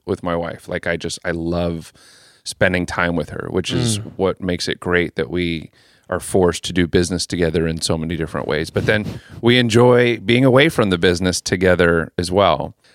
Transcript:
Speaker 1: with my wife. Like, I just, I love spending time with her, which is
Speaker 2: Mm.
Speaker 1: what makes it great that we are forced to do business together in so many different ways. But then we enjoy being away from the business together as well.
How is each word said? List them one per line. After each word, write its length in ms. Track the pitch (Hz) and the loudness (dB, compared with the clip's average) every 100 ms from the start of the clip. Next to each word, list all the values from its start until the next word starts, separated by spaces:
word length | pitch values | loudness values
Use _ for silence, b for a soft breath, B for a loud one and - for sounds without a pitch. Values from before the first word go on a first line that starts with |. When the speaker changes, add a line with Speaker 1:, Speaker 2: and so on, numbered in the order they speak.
Speaker 1:
with 180 | - 95 | -8 -6
my 140 | 90 85 | -4 -4
wife. 320 | 85 - - | -6 -10 -10
Like, 180 | 90 87 | -8 -4
I 100 | 85 | -4
just, 220 | 85 - | -6 -8
I 60 | 90 | -6
love 640 | 85 82 87 87 82 80 _ b b b b | -4 -2 -2 -2 -6 -12 _ b b b b
spending 400 | - - 98 90 87 | -10 0 0 0 -2
time 300 | - 87 85 | -2 0 0
with 140 | 78 | -4
her, 180 | - - | -8 -6
which 220 | 95 85 | -4 -2
is 260 | - 120 104 | -2 -2 -4
Speaker 2:
Mm. 120 | 107 - | -8 -2
Speaker 1:
what 240 | 95 87 | -2 -2
makes 280 | 95 90 - | -4 -4 -4
it 120 | - | -6
great 340 | 90 90 85 - | 0 0 0 -4
that 140 | 73 | -4
we 400 | 87 85 82 - b b b b | -2 -4 -6 -10 b b b b
are 120 | 90 | -8
forced 420 | - 104 90 85 | 0 2 2 2
to 100 | - | -4
do 140 | 90 85 | 0 2
business 400 | 92 85 87 - | 2 0 -2 -4
together 400 | 87 85 82 82 | -2 0 0 -2
in 140 | 80 | -4
so 180 | - 82 | -4 -4
many 160 | 80 | -4
different 320 | 82 80 76 - | -6 -6 -6 -4
ways. 240 | 76 82 | -4 -2
But 160 | - 113 | -4 0
then 340 | 107 104 B B B | -2 -2 B B B
we 160 | 117 123 | 2 4
enjoy 600 | 120 110 123 120 120 117 | 4 4 6 6 4 0
being 240 | 98 120 | 0 4
away 240 | 131 123 156 | 6 6 4
from 220 | - 107 | 2 0
the 80 | 90 | 2
business 420 | 92 87 92 90 | 2 2 0 -2
together 720 | - 95 92 87 87 85 80 - | -2 0 2 4 4 2 -2 -6
as 140 | 87 | -2
well. 460 | 92 95 71 78 - b | 2 2 2 -4 -14 b